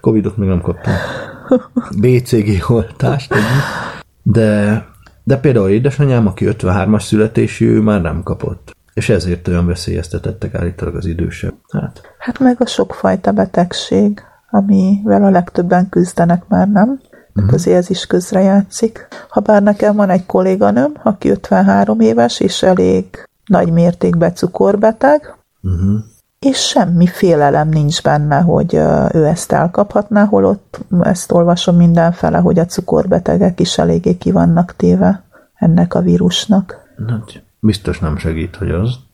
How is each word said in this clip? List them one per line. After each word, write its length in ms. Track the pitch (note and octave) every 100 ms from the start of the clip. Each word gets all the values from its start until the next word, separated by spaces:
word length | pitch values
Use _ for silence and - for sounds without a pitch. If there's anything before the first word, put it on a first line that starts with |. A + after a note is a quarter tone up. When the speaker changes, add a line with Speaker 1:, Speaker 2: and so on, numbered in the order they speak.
Speaker 1:
covidot 360 | C3 A2 G2 G2+
még 120 | G2
nem 120 | F2+
kaptunk. 360 | F2 E2+ - G2+ - - - - -
<laughs> 520 | B3+ - - - -
B 60 | B2 B2
C 80 | B2
G 380 | A#2 G#2 G2 -
oltást, 640 | A#2 - - B2+ C3+ - - A2 C3+ - - - - - _
de, 640 | - G#2+ G#2+ G#2 G2+ G#2+ - _ _ _
de 120 | - C3+
például 300 | D3+ A#2 G2
édesanyám, 580 | G#2 C3+ C3 C#3+ A#2+ G#2+
aki 180 | F#2+ -
ötvenhármas 560 | A2 F#2 F2+ F#2+ G#2+
születésű, 680 | - G#2+ G#2+ - A2 - A#2
ő 120 | A2+
már 200 | G#2+ G#2
nem 200 | E2 D#2+
kapott. 540 | - - - F2+ - - _
És 140 | - G#2
ezért 400 | G2+ F2+ F2 -
olyan 180 | F2 F2
veszélyeztetettek 880 | F2 - F2 E2+ - - F2+ G2
állítólag 400 | - F2 F2 E2+
az 120 | E2+ F2
idősebb. 480 | E2+ E2+ - - - _
Hát. 320 | - - - - _
Speaker 2:
Hát 200 | - A#3
meg 180 | C4 B3
a 60 | A#3+
sokfajta 680 | - F#3+ - G3 F#3 -
betegség, 880 | G3+ F#3+ - F3+ - - F#3+ G#3 G#3 - _ _
amivel 760 | G#3 G3 G3 F#3 G3+ G#3+ G3
a 60 | G3+
legtöbben 580 | F#3 F3 - F3 F3+ F#3
küzdenek 600 | - F3+ - E3+ F3 -
már, 200 | F3+ F#3+
nem? 320 | G3+ A3 C4+ _ - _
Tehát 160 | - G2+
Speaker 1:
Mhm. 40 |
Speaker 2:
azért 220 | B2+ E3+ F3+
ez 140 | F3+
is 160 | F#3 -
közrejátszik. 1000 | F3+ F3+ G3 F#3+ G3 G3+ - A3+ - - - -
Habár 340 | - G#3 G#3
nekem 340 | G3+ G3+ G#3+ G#3
van 140 | G3+
egy 160 | F#3 F3+
kolléganőm, 680 | F#3+ F#3 F#3+ G3+ A3 C#4+ D4
aki 260 | - G3 -
ötvenhárom 720 | G3 - F#3+ G3 G3 G3+ A3
éves, 400 | A3 A3+ A#3 -
és 220 | G3 -
elég 420 | F#3+ F#3 F#3 F#3 F#3 - - _ _
nagy 260 | F3 E3+
mértékben 640 | E3 E3+ F3 F3+ E3+ F3
cukorbeteg, 840 | F3 F3+ - G3 G3+ G#3+ A3+ C4+ D4 - - _ _
Speaker 1:
Mhm. 340 | F#2+ F2 F#2+ G#2 A2 _ _ _
Speaker 2:
és 200 | C4+ C4
semmi 480 | - D4 F3+ F3 F3
félelem 640 | - F#3+ E3 C#3+ D3 D3+
nincs 340 | D#3 D3 E3
benne, 380 | C#3+ D3 D3 C#3+
hogy, 340 | E3+ E3 E3+
ö, 300 | D3+ D#3 D#3 C#3
ő 120 | E3
ezt 280 | D3+ E3 -
elkaphatná, 720 | - E3 F3+ G3+ G#3+ G#3 G#3
holott 560 | G3+ G3+ F#3+ G3 _ - - F3
ezt 320 | - F3 -
olvasom 440 | F3 E3+ F3 - F3
mindenfele, 640 | F3 E3+ E3 F3 D#3+ E3
hogy 200 | F3 E3+
a 80 | E3+
cukorbetegek 920 | - F3+ D#3 F#3+ E3+ F3 F3+ F3+ F3
is 180 | F3 -
eléggé 380 | E3+ E3+ F3 F3+
ki 160 | F3
vannak 420 | F#3 E3+ E3+ F3 -
téve 480 | F3 F#3 F3+ G3 _ _ _
ennek 400 | _ E3+ E3 F3
a 60 | E3+
vírusnak. 760 | F3+ F3 F#3 - - G3 F#3 - _ - A2
Speaker 1:
Hát, 360 | A2 - - _ _
biztos 380 | G#2+ G#2 - E2+
nem 180 | D#2 D2+
segít, 400 | E2 D#2+ D#2+ -
hogy 140 | F2
az. 240 | E2 A2+ B2 _